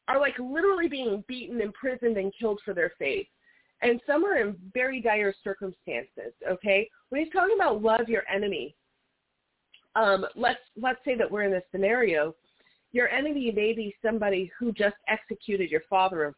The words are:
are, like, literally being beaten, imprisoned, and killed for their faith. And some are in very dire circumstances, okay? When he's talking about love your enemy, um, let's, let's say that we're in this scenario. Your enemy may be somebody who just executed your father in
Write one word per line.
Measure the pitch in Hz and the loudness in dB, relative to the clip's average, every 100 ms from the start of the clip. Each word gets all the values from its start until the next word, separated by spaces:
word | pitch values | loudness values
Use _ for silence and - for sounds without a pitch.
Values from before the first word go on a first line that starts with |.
| - | -2
are, | 277 | 2
like, | 277 262 | 2 0
literally | 254 294 392 370 330 | -6 2 2 4 0
being | 269 240 202 - | -2 -2 -4 -4
beaten, | 254 - 233 | -10 -6 -4
imprisoned, | 214 - 269 254 233 214 | -4 -4 -6 -2 0 0
and | 190 - | -2 -2
killed | 226 202 - | -2 -2 -4
for | |
their | 180 165 - | -2 -2 -2
faith. | 139 - - _ _ _ _ _ | -2 -2 -4 _ _ _ _ _
And | 240 240 - | 0 0 2
some | 294 392 | 2 2
are | 330 | 2
in | 208 180 185 | 0 -4 -8
very | 247 254 262 | -2 -2 0
dire | 226 214 202 - | 0 2 0 -2
circumstances, | 214 196 190 175 - 120 123 - 110 - - | -6 -8 -8 -10 -8 -8 -8 -12 -14 -8 -4
okay? | 185 208 196 220 _ _ | -2 2 2 2 _ _
When | 269 | -6
he's | 320 | -2
talking | 359 370 427 | 0 2 2
about | 330 214 | 2 2
love | 220 226 226 | 2 2 2
your | 214 - | -2 -2
enemy, | 196 208 165 127 - _ _ _ _ _ _ _ _ _ - _ 220 | -4 -2 -4 -8 -12 _ _ _ _ _ _ _ _ _ -20 _ 0
um, | 214 190 180 - | 2 2 0 -2
let's, | 240 240 - - | -2 -2 -8 -6
let's | 254 254 294 | -4 -4 -2
say | 240 | -2
that | 196 | 0
we're | 208 | 0
in | 202 | 0
this | 185 180 | -2 -4
scenario. | 190 196 240 226 160 156 160 _ _ _ _ _ | -2 2 2 2 2 0 -4 _ _ _ _ _
Your | 240 240 | 0 0
enemy | 254 294 285 240 | 0 -2 -2 -2
may | 208 214 | 0 0
be | 226 208 - | 0 -4 -4
somebody | 220 220 208 190 180 - | -2 0 0 0 -2 -4
who | 240 | -4
just | 208 202 - - | 0 0 0 -4
executed | 214 - 202 - 196 175 | -4 -4 -10 -4 -2 0
your | 151 - | -2 2
father | 190 190 175 | 2 2 2
in | 147 | -2